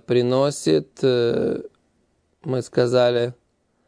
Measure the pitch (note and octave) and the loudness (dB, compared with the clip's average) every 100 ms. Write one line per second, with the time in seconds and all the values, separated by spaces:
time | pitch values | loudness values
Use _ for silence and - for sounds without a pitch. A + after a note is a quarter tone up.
0 | - B2 A#2+ C3 C#3+ D3 - D#3 D3 - | 0 0 2 0 0 -2 0 0 -2 -2
1 | C3+ B2 A#2 C3 - - - - _ _ | 0 2 0 0 -2 -4 -10 -20 _ _
2 | _ _ _ _ - B2+ A#2 - B2 B2 | _ _ _ _ -8 -6 -4 -2 0 2
3 | B2 A#2+ A#2+ A#2+ _ _ _ _ | 2 0 -2 -6 _ _ _ _